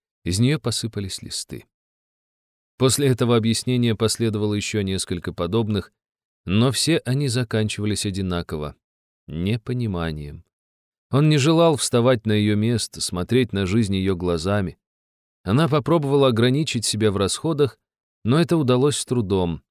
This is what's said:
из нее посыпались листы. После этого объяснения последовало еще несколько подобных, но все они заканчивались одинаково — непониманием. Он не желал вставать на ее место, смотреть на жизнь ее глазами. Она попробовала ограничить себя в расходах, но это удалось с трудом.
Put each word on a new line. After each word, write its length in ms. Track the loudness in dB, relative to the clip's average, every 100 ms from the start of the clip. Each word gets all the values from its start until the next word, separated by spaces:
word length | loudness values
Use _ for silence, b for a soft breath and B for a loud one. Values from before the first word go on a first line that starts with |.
| _ _
из 160 | -4 0
нее 180 | 2 0
посыпались 600 | -4 -6 -6 -8 -10 -10
листы. 460 | -12 -12 -12 -14 -16 _ _ _ _ _ _ _ _ _ _ _
После 240 | 0 2 0
этого 300 | 2 2 2
объяснения 580 | 2 -2 -2 0 0
последовало 600 | 0 -2 0 -2 -2 -2
еще 280 | -2 -4 -4
несколько 500 | -4 -4 -4 -6 -8
подобных, 600 | -6 -2 -2 0 -2 -4 _ _ _ _ _ -2
но 260 | 2 2
все 260 | 0 0 -2
они 240 | 0 -2 -2
заканчивались 760 | -2 -2 -2 -2 -2 -4 -2 -4
одинаково — 680 | -4 -4 -4 -4 -8 -8 -12 _ _ _ _ -12
непониманием. 1160 | -6 -4 -4 -4 -6 -4 -4 -4 -6 -12 -16 _ _ _ _ _ _ _
Он 160 | 2 4
не 100 | 4
желал 380 | 4 4 4 4
вставать 500 | 0 2 4 2 2
на 60 |
ее 240 | 2 2 2
место, 440 | 2 0 -4 -8
смотреть 520 | -6 -6 0 2 2
на 140 | 0 0
жизнь 280 | 0 0
ее 220 | 0 0 -2
глазами. 640 | 0 -2 0 -2 -2 -8 _ _ _ _ _ _
Она 240 | 0 2 2
попробовала 580 | 0 2 0 2 2 4
ограничить 580 | 4 2 2 -2 -4
себя 280 | -4 0 0
в 40 | 2
расходах, 640 | -2 -2 -4 0 0 -2 _ _ _ _
но 160 | 0 2
это 160 | 2 2
удалось 400 | 2 4 2 0
с 80 |
трудом. 580 | -2 -2 0 0 0 -2 -8